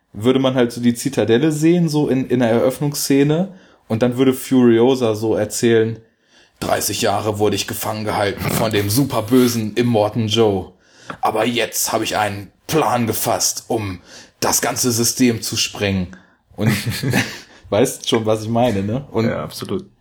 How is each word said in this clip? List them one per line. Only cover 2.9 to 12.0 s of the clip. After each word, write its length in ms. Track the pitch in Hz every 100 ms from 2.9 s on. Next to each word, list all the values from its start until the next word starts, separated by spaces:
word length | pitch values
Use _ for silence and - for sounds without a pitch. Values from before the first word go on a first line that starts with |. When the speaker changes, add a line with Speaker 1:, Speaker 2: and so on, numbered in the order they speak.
| 143 - 139 143 156 196 - _ _ -
Speaker 1:
und 140 | 110
dann 140 | 123 120
würde 160 | 131
Furiosa 800 | 123 - 131 120 113 123 127 117 107
so 180 | 110
erzählen, 640 | 92 107 - 117 113 113 113 _ _ _ _ _ -
„Dreißig 420 | 95 101 - 101
Jahre 360 | 113 101 107 101
wurde 180 | 104 98
ich 100 | -
gefangen 380 | 110 107 110
gehalten 380 | 107 104 101 92
von 280 | - - 113
dem 160 | 104 101
superbösen 840 | 113 139 120 107 127 123 113 107
Immortan 540 | 104 120 113 104 117 107
Joe. 440 | 107 110 95 85 _ _ _ - -
Aber 240 | 107 110
jetzt 480 | 120 117 110 - -
hab 80 | 113